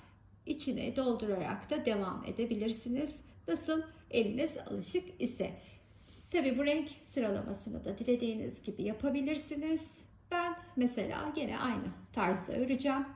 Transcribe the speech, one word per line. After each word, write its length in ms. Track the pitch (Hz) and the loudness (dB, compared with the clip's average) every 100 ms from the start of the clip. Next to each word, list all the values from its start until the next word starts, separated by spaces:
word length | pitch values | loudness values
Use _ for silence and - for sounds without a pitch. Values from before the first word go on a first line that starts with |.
| - - - - - | -20 -20 -20 -10 -6
içine 500 | 294 269 - - 254 | -4 -2 0 0 2
doldurarak 760 | 254 220 214 190 147 196 - | 2 2 2 0 0 -4 -2
da 160 | 302 233 | 0 2
devam 400 | 208 190 - - | 2 0 -2 -4
edebilirsiniz. 840 | 185 226 208 220 214 240 254 302 - - - - | -2 0 0 0 0 -2 0 -2 -6 -16 -10 -2
Nasıl 340 | 330 - 320 - - - | -2 2 0 -2 -8 0
eliniz 460 | 240 208 240 311 - | 2 2 2 0 -2
alışık 640 | - 202 180 359 - - | -6 -6 -2 -2 -2 -4
ise. 400 | 240 - 175 - - - - - - - - | -4 -2 -4 -6 -16 -20 -20 -20 -20 -20 -2
Tabi 260 | 349 269 240 | 2 4 4
bu 80 | 285 | 4
renk 240 | 311 285 - - | 2 0 -8 -6
sıralamasını 800 | 277 220 196 208 196 220 - - | 0 2 0 -2 -6 -6 -6 -4
da 120 | 202 | 0
dilediğiniz 640 | 233 247 233 220 240 - | 2 4 2 -2 -4 -6
gibi 200 | - - | -6 -2
yapabilirsiniz. 1000 | 208 220 277 277 277 294 - 294 311 320 - - - - - | -2 0 0 2 2 -2 -4 -4 0 0 -2 -18 -20 -18 -2
Ben 240 | 349 349 339 - - | 0 0 -4 -4 2
mesela 560 | 247 - - - 302 302 | 2 2 -2 -2 -4 -2
gene 240 | 233 - | -2 0
aynı 280 | 254 214 185 - - | 0 0 -2 -6 -6
tarzda 400 | 233 185 196 - | 0 2 2 0
öreceğim. 520 | - 254 269 277 269 277 | 0 2 2 4 2 0